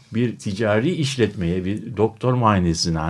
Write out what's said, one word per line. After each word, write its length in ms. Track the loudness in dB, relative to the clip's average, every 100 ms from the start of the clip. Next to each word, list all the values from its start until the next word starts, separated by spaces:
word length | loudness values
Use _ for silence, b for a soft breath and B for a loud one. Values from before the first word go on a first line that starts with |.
| -8
bir 260 | -2 -2 -4
ticari 520 | -6 -2 2 2 2
işletmeye, 720 | -2 -2 0 0 0 -2 -2 -2
bir 320 | -6 -6 0
doktor 360 | 0 0 -2
muayenesine, 640 | 2 4 4 2 0 0 -2